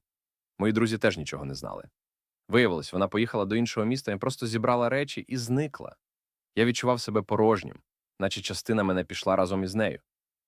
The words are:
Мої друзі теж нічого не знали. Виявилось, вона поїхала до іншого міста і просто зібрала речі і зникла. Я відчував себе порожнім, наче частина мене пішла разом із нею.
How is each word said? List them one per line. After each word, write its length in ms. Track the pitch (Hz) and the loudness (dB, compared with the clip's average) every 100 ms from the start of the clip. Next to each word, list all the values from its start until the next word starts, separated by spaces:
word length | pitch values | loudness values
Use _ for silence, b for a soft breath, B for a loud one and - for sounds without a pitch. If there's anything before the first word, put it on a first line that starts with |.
| _ _ _ _ _ - | _ _ _ _ _ -2
Мої 140 | 104 | 0
друзі 260 | 110 113 110 | 2 0 2
теж 200 | 110 80 | 0 0
нічого 260 | 73 69 | -6 -8
не 100 | 69 | -8
знали. 340 | 67 55 50 - _ _ _ _ _ - | -8 -10 -12 -14 _ _ _ _ _ 2
Виявилось, 440 | 120 113 82 - | 4 4 2 -2
вона 160 | 92 98 | 0 0
поїхала 360 | 107 113 110 | 2 0 0
до 120 | 98 113 | 0 0
іншого 300 | 117 - 110 | 0 0 0
міста 260 | 135 - | -2 -4
і 40 | 98 | -4
просто 300 | 131 - 117 | -4 -4 -2
зібрала 420 | 110 123 120 117 | 0 2 2 2
речі 320 | 131 143 - | -2 -4 -8
і 160 | - 127 | -6 -6
зникла. 600 | 117 131 151 - - - _ _ _ _ _ | 0 0 0 -6 -14 -16 _ _ _ _ _
Я 100 | 104 | 2
відчував 360 | 117 120 127 120 | 2 2 0 0
себе 220 | 110 107 | 0 -2
порожнім, 600 | 101 107 110 104 - - _ _ _ - | 0 4 4 4 -2 -14 _ _ _ -4
наче 240 | 98 - | -4 -2
частина 400 | 92 92 - 110 | -6 -6 0 2
мене 220 | 98 92 | 2 2
пішла 320 | 82 - 98 95 | -2 -4 0 2
разом 280 | 92 95 | 2 0
із 100 | 92 | -2
нею. 260 | 107 104 - _ _ _ _ | 0 -2 -4 _ _ _ _